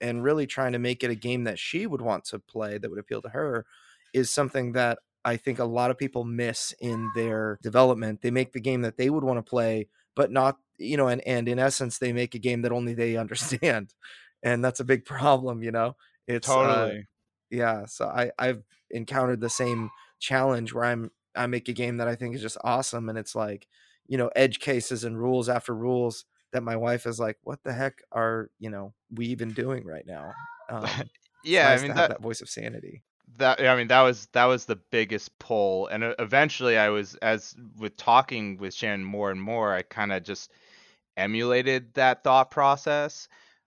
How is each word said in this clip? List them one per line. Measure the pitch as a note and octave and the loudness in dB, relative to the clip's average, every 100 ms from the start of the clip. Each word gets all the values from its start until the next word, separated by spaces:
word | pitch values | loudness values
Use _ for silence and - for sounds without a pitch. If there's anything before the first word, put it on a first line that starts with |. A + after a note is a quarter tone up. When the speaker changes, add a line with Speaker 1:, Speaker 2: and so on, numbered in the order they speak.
Speaker 1:
and | A#2+ A#2+ | -4 -2
really | B2+ D#3 C#3 | 0 2 0
trying | - C3 | -2 -2
to | B2 | 0
make | A#2+ B2 | -2 0
it | B2 | -2
a | A2+ | -2
game | A#2+ B2 | -2 -2
that | A#2 F#2+ | -2 -6
she | - E3 G#3+ | -6 -4 -4
would | C#3+ | -4
want | A#2 F#2+ - | -2 -4 -4
to | G#2+ | -12
play, | - A2+ G#2+ G#2 | -10 -8 -6 -6
that | A2 | -8
would | G2+ | -10
appeal | G#2 A2+ | -8 -8
to | A2+ | -8
her, | A#2+ D3+ A#2 G#2+ - _ _ _ | -6 -4 -4 -8 -20 _ _ _
is | C3 B2 | -2 0
something | - C#3 C3+ B2 | 0 0 -2 -2
that | A#2+ A#2+ A#2 _ _ A#2 | 0 0 0 _ _ -4
I | A#2 | -2
think | - A#2+ | -2 -2
a | A#2+ | -2
lot | A#2 B2 | 0 0
of | B2+ | 0
people | C3+ B2 | -4 -4
miss | A#2+ A#2 A#2+ A2+ - - | -4 -2 -2 -2 -6 -6
in | A#2+ A2+ A2+ A#2 | -6 -4 -4 -2
their | A2+ A2 A2 G#2 | -2 0 -2 -4
development. | A#2 A2+ C3 A2+ A2 G#2+ | 0 6 6 4 -2 -2
They | B2 | 0
make | B2 B2+ | 0 -2
the | B2+ | -2
game | A2+ B2+ | -2 -2
that | A#2 - | -2 0
they | B2+ | 0
would | D3+ | 2
wanna | C3+ A#2+ | 0 -2
play, | A2+ B2 A2+ A2 G#2+ _ _ - | -2 0 2 0 -4 _ _ 0
but | C#3 | 2
not, | B2+ C3 C3+ _ _ | 4 2 0 _ _
you | - D3+ | -4 2
know, | C3 | 2
and, | B2 - | 0 0
and | B2 A#2 | -2 0
in | B2 | 2
essence, | C3+ C3+ B2+ - | 2 0 -4 -2
they | B2+ | -2
make | A#2+ B2 A#2+ | 0 -2 -2
a | |
game | A#2+ B2 | -2 0
that | A#2+ | 0
only | A#2+ A#2+ | -2 -2
they | A#2 A#2 A2+ | -2 0 0
<laughs> | A2 | -2
understand. | A#2+ B2+ B2+ E3 A#2 G2 _ - - - _ | -4 -4 0 0 0 -4 _ -20 -20 -20 _
And | B2 A#2+ | -2 2
that's | B2+ A#2+ | 0 -2
a | B2 | 2
big | C3 - | 0 0
problem, | C3+ C#3+ C3+ B2+ A#2 | 0 4 4 2 -6
you | A2+ | -4
know? | A2+ A2+ C3 _ _ - | -2 -2 -4 _ _ -6
It's, | A#2+ - C3 | -4 2 2
uh, | C3+ A2+ A2 | 4 2 0
Speaker 2:
Totally. | G#2 G#2 _ _ _ _ | -4 -14 _ _ _ _
Speaker 1:
yeah, | A#2+ A#2 A2 G#2 | -2 0 -2 -6
so | - A2+ | -6 -4
I, | A#2+ A#2+ - | -2 -2 -2
I've | B2+ A#2+ - _ _ | -2 -2 -8 _ _
encountered | A#2 A2+ C3+ B2+ A#2+ | -10 -4 0 0 0
the | A2+ | -2
same | - B2 A#2 A2 - - _ | -2 -2 -2 -6 -12 -20 _
challenge | - C3 C3+ B2 A2+ | -2 2 2 0 -2
where | A#2+ A#2+ | -2 0
I'm, | A#2+ A2+ _ _ - | 0 -6 _ _ -6
I | B2 | -2
make | B2 A#2+ | -4 -6
a | |
game | A#2+ B2 A#2+ | -4 -4 -2
that | A#2+ | -4
I | A#2+ | -4
think | B2 A#2 | -6 -8
is | |
just | A2 - | -10 -6
awesome, | A#2+ B2 C3 A#2+ A2+ | -2 0 0 -6 -6
and | A2 | -8
it's | G#2+ | -8
like, | A2 G#2+ G2+ _ _ _ _ _ | -6 -6 -6 _ _ _ _ _
you | C3 | -2
know, | A#2+ - | 0 4
edge | C3+ - | 4 2
cases | - B2+ - A#2+ | -2 -2 -2 -6
and | A#2 A2+ | -6 -4
rules | A#2+ B2+ A#2+ | 0 0 0
after | A#2+ - A2+ | -2 -2 -4
rules | A#2+ B2+ A#2+ A2+ - _ _ | 0 2 0 -4 -16 _ _
that | B2 | -6
my | A#2 A2+ | -4 -2
wife | A#2 A#2+ A#2+ | 0 -2 -4
is | A2+ | -4
like, | A2+ A2 | -4 -4
"What | - C#3 | -10 -10
the | - | -8
heck | A#2+ C3+ - _ | -4 -4 -6 _
are, | A#2 A2+ A2+ A2 _ | -2 0 0 -6 _
you | A2 | -12
know, | G#2 G2 - _ | -10 -14 -18 _
we | A#2 A#2+ | -8 -6
even | B2 A#2 | -4 -6
doing | A2 B2 C3 G2 | -4 -4 -6 -8
right | D#2 - | -14 -14
now?" | E2 D2 - - - - | -14 -14 -14 -16 -18 -12
Um, | A2+ | -8
Speaker 2:
<laughs> | G#2+ - | -6 -6
Speaker 1:
it's | - _ _ _ | -8 _ _ _
Speaker 2:
Yeah, | D#3 F3+ C#3+ | 0 6 6
I | |
Speaker 1:
nice | C3 | 6
Speaker 2:
mean, | C#3 | 4
Speaker 1:
to | - | 2
have | E3+ | 2
Speaker 2:
that | |
Speaker 1:
that | - | 2
voice | A2+ A2+ | -6 -8
of | - | -10
sanity. | - A2 A2 - - _ _ _ A#2+ | -10 -10 -12 -16 -20 _ _ _ 2
Speaker 2:
that, | C3+ B2+ | 4 6
I | C3 B2+ | 6 6
mean, | A#2 | 6
that | B2 | 8
was, | B2+ A#2+ - | 8 6 -2
that | B2 B2 | 4 6
was | B2+ - | 6 0
the | G#2 | -6
biggest | _ A#2+ A2 G#2+ - _ | _ 0 0 -2 -8 _
pull. | - A2 G2+ F#2+ F#2+ | -4 2 2 2 -2
And, | G#2+ | -2
uh, | A#2 A#2 | -2 -2
eventually | A2 C3+ D3+ - B2+ A2+ | 2 4 4 2 2 4
I | G#2+ | 4
was, | G#2 G2+ - | 2 -2 -2
as | A2 A2 - - A#2 - | 0 0 -2 -18 -20 -10
with | G#2+ - | -10 -4
talking | - A#2+ C3+ B2 G#2 F#2+ | 6 6 6 -2 -6 -6
with | G2 - | -8 -6
Shannon | A2 G2+ | -4 -4
more | F#2+ G#2 G2+ | -4 -2 -2
and | F#2+ | -2
more, | G2 A#2 G#2+ | -4 0 0
I | F#2 | 0
kinda | F#2 - G#2 F#2+ | -4 -4 -2 -2
just | F2 G2 - _ _ - _ _ _ - | -4 -10 -12 _ _ -20 _ _ _ -4
emulated | G2+ A2 A#2+ B2 B2+ C3 A#2+ B2+ | -2 0 2 2 2 0 -2 2
that | C3 B2 | 4 4
thought | - C3 C3 | 4 6 4
process, | - C#3 C#3 D#3 D3 D3 - - - _ _ | 4 4 4 0 -2 -2 -8 -18 -20 _ _